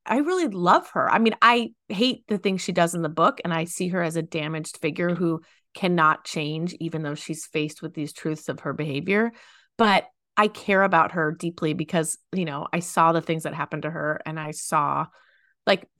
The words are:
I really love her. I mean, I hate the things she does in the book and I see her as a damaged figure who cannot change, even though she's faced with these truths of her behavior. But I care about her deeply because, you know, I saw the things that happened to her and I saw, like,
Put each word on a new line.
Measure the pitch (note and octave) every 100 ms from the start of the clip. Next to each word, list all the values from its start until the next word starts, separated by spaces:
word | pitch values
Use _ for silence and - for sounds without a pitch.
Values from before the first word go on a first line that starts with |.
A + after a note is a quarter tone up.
| -
I | A#3+
really | D4 F#4 D#4
love | F#3+ F3 D#4 -
her. | - -
I | G3
mean, | A3+ G#3
I | A#3 A#3+ A3+ - -
hate | F#3+ B3+ B3 -
the | G#3
things | G3 F#3+
she | -
does | F3+ E3+ E3+
in |
the | E3
book | E3 F3 -
and | F3
I | E3 E3
see | - F3+
her | F#3
as | E3+ E3
a |
damaged | D#3+ E3 D3+ D#3+ D#3 -
figure | D#3 D3 F3
who | F3 F3 D#3+ - _ _ -
cannot | F#3+ F3 D#3 D#3 -
change, | - D3+ D#3 F3 -
even | E3 D#3+
though | D3+ D3+
she's | - D#3 -
faced | D#3+ D3+ -
with | D#3
these | - D3
truths | - D#3+ D#3 -
of | -
her | D3
behavior. | C3+ D3+ C#3 F3 G3+ A#3 A#3 - _ _ -
But | A3+ F#3+ - _ _ -
I | G#3+
care | G#3+ - G3
about | G3 E3+ -
her | F3+ D#3
deeply | E3+ E3+ E3+ E3
because, | D3+ D#3 F3+ D#3 - _
you | F#3 E3+
know, | C#3+ -
I | F3
saw | F3 - E3
the | E3
things | D#3+ D#3+
that | D#3
happened | D#3 D3 D#3
to | D3+
her | E3+ D3+ D3+ -
and | D#3+
I | D#3
saw, | D3+ - D#3+ D3 C#3+ D#3+ _ _ _ _ _ -
like, | G3 - -